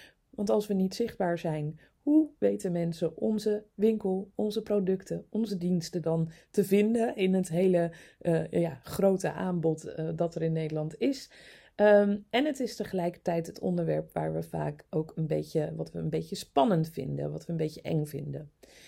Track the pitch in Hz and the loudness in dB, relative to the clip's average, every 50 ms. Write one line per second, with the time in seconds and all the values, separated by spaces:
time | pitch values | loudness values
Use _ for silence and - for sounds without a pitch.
0 | - - _ _ _ _ _ - 202 208 220 214 208 208 202 190 190 185 185 - | -20 -20 _ _ _ _ _ -6 -2 0 0 0 0 0 0 0 0 0 0 -2
1 | 240 226 - - 196 175 170 170 - 170 156 156 147 151 156 - _ _ _ _ | -4 -4 -2 -2 -2 -2 -2 -2 -2 -2 -2 -2 -4 -6 -8 -10 _ _ _ _
2 | - 294 294 311 311 294 - - 208 196 202 208 - 190 170 170 170 165 165 - | 0 4 4 4 4 2 0 0 2 2 2 2 -2 -2 -2 0 -2 -2 -2 -2
3 | 180 160 - - - 220 214 208 208 214 208 208 214 _ _ - 202 220 220 214 | -2 -2 -2 -2 -2 0 0 0 0 0 -2 -2 -4 _ _ 0 2 2 2 2
4 | - 190 185 190 196 - _ - 208 214 202 220 208 - 208 208 190 180 190 190 | 0 -2 -2 -4 -4 -8 _ -4 -4 -2 -2 -4 -2 0 0 0 2 0 0 -2
5 | - - 170 170 - _ - 214 226 196 196 180 175 180 180 175 165 - - 175 | -2 -6 -10 -10 -8 _ -4 -4 -2 -2 -4 -4 -2 0 0 0 -2 -2 -4 -4
6 | 156 165 160 165 165 165 - - - _ - 208 196 196 190 202 208 214 226 233 | -2 0 0 0 0 -2 -4 -12 -20 _ 0 0 2 4 6 4 4 4 4 2
7 | 226 247 - 214 190 185 185 190 180 170 160 175 190 185 180 170 170 170 165 - | 0 0 0 0 2 2 4 2 2 0 0 2 4 4 4 4 2 0 -2 -8
8 | - - - - - 175 165 160 160 160 - 175 170 160 139 - - - - - | -20 -20 -16 -6 0 2 2 2 2 0 0 0 0 0 -2 -6 -14 -10 -2 2
9 | 190 196 196 190 - 160 151 - 185 185 180 175 156 160 160 156 - - - - | 4 4 4 4 0 -2 -4 -2 -4 -2 -2 0 0 0 0 0 -4 -10 -8 -6
10 | 160 160 165 160 170 170 - 165 160 165 160 160 160 151 156 156 151 156 160 - | -6 -4 -2 -2 -2 -2 -2 -2 -2 -2 -2 -2 -2 -4 -4 -4 -4 -6 -4 -2
11 | 233 277 269 - - - - - - - - - - - _ - 208 208 208 202 | -2 -2 -2 -2 -6 -18 -20 -20 -20 -20 -20 -20 -20 -8 _ 4 6 8 8 8
12 | 208 202 202 208 - _ - 240 285 311 277 - 254 226 - - 208 - - 185 | 8 6 2 -2 -4 _ 0 0 2 2 0 -2 -4 -6 -4 -6 -8 -4 -2 -2
13 | 170 175 170 - - 180 170 170 165 175 - - - 190 180 175 170 160 151 156 | -2 -2 -4 -4 -4 -2 -2 -2 -2 -4 -6 -4 -2 -2 0 0 0 0 0 -2
14 | 165 165 - 165 156 156 156 156 165 165 - 160 151 151 147 147 - _ - 160 | -2 -4 -4 -4 -4 -2 -2 -4 -4 -6 -4 -4 -4 -4 -6 -8 -10 _ -4 -4
15 | 156 160 - - 160 151 156 151 151 - - 160 151 156 160 160 160 160 - 170 | -4 -4 -4 -4 -2 0 0 -2 -2 -2 -2 -2 -2 -2 -4 -6 -8 -8 -8 -6
16 | 165 160 160 160 160 - - - - - - 277 269 240 190 160 160 160 - - | -4 -4 -2 -4 -4 -6 -8 -10 -8 -2 2 2 4 4 4 2 2 0 -4 -8
17 | - - 143 139 147 147 151 160 - - 170 160 160 156 165 - - - 165 156 | -6 -6 -4 -4 -4 -6 -6 -8 -8 -6 -4 -4 -4 -4 -6 -8 -8 -4 -2 -2
18 | 151 151 143 139 147 147 139 139 151 143 _ _ _ - - - - | -2 -4 -6 -10 -8 -8 -10 -10 -12 -16 _ _ _ -20 -20 -20 -20